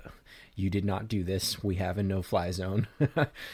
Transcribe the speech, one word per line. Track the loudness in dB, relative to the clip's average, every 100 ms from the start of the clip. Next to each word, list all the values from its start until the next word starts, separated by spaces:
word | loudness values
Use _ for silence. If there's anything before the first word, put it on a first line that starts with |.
| -14 -18 -20 -20 -14 -4
you | 0
did | 0
not | 0 -2 -2
do | -2
this. | 0 0 -2 -2
We | 0 0
have | 0 0
a |
no-fly | 2 0 2 0 2
zone." | -2 0 0 0 0
<laughs> | 0 2 -2 -2 -14